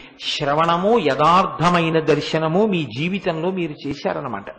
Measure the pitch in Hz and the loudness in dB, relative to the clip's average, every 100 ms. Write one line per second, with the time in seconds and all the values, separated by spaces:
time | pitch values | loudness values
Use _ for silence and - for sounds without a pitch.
0 | - - - - 143 147 170 175 196 233 | -20 -14 -8 -4 -2 2 2 2 2 2
1 | 147 131 151 185 180 - 170 175 165 160 | 2 2 4 4 2 0 2 2 2 0
2 | 151 147 147 160 160 175 220 180 135 110 | 2 0 0 -2 0 2 2 0 -4 -4
3 | 170 190 190 160 175 190 165 147 139 143 | -4 -2 -4 -2 -4 -4 -6 -6 -8 -6
4 | 190 165 135 101 101 | -6 -6 -6 -10 -12